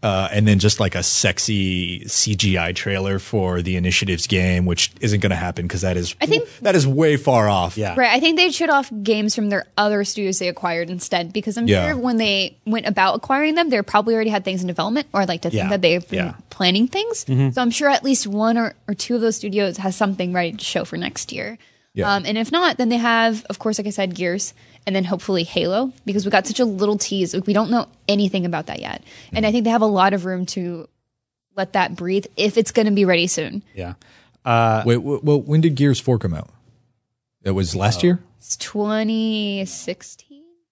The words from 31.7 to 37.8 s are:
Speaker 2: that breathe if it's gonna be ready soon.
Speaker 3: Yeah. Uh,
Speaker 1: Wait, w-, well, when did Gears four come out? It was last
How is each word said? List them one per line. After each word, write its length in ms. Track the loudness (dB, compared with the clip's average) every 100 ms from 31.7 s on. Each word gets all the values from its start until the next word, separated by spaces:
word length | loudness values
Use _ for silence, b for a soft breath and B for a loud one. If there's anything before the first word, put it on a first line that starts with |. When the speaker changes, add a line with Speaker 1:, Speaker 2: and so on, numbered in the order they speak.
Speaker 2:
that 200 | 0 0
breathe 300 | -2 -2 -2 -2
if 220 | -2 0 2
it's 140 | 2
gonna 220 | 4 4
be 120 | 4
ready 220 | 4 4 2
soon. 360 | -2 -4 -8 -12
Speaker 3:
Yeah. 180 | -10 -10 -10 b b b b
Uh, 400 | 0 4 4 2 2
Speaker 1:
Wait, 80 |
w-, 260 | 0 0 -2
well, 200 | 2 0
when 180 | 2 2
did 140 | 2
Gears 260 | 4 2 2
four 180 | 2 0
come 140 | 0
out? 160 | -6 -10 _ _ _ _ _ _ _ _ _
It 60 | -4
was 260 | 0 0
last 220 | 0